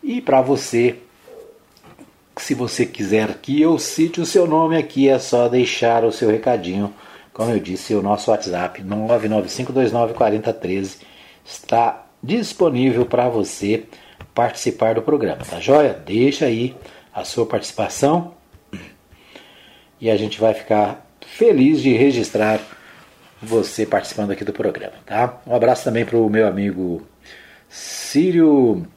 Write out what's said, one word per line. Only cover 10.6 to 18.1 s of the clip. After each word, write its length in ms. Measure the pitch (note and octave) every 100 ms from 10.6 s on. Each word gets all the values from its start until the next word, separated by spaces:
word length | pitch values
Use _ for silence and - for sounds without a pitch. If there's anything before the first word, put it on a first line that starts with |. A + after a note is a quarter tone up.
| F2+ F#2+ F#2+ - - - - -
está 640 | - - - A#2 A2+ - - _
disponível 840 | B2 A3 G#3+ - F3 B2 C3 A#2 A#2+
pra 220 | B2 B2
você 580 | A#2 F#2+ - G2+ A2 A2 - - - -
participar 600 | - A#2+ - - - A2+
do 80 | A2+
programa, 420 | A#2 D3 G2+ D2+
tá 140 | - E2+
joia? 340 | F#2+ C#3 C#3+ F#2+ -
Deixa 380 | G#2 C3 C#3
aí 320 | C#3+ A2+ B2+ B2+ - - _
a 120 | -
sua 200 | - -
participação 920 | A2 G#2+ - - G#2 - C#3